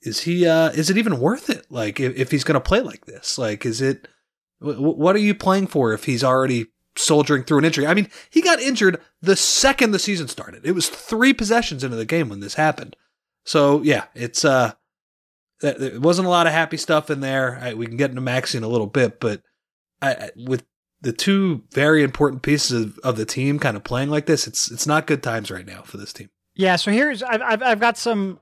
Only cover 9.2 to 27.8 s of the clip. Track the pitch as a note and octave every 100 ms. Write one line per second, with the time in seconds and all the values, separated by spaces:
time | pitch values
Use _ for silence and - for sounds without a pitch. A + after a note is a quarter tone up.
9.2 | E3+ F#3+ - - C4 C4+ A#3 G3 - F#3+
10.2 | C#3 - - - C3 F3 - - - A3
11.2 | C4 - G#3 A#3 A#3 C#3 C3 A2+ A2 E3
12.2 | C3+ G2+ G2+ - D#3 D3 - - _ _
13.2 | _ _ - D#3 C#3+ D3 C#3+ A#2 - -
14.2 | A#2 - D3+ C3 A2+ - _ _ _ _
15.2 | _ _ _ _ D3 C3 C3 A#2 D#3 F3
16.2 | F#3 F3 E3 D#3+ D#3+ D#3+ - D#3 D3+ C#3
17.2 | C3+ C3+ C3 B2 B2 A2 A2+ A#2 C#3 B2
18.2 | B2+ B2+ - B2 A2 A#2+ G#2 C#3 A#2 -
19.2 | A2+ G#2 _ _ _ _ _ _ C#3 -
20.2 | - - B2 B2 - _ _ _ - E3+
21.2 | - G3 F#3+ D#3 - - D3 D#3 C#3 B2+
22.2 | D3 C3 C#3+ D3 - A#2+ A2 - C3 A2
23.2 | G#2+ B2+ C3+ C#3+ C3+ G#2 - B2 C#3 D3+
24.2 | D3 D3+ - - - A#2+ D3+ D3+ D#3 C#3
25.2 | B2+ A2+ G2 F#2 F2+ F#2 - G2 G2+ -
26.2 | G2+ _ _ - F#3+ F3 G#3 G#3+ D4 A3+
27.2 | B3+ A3+ - A3 B3+ G#3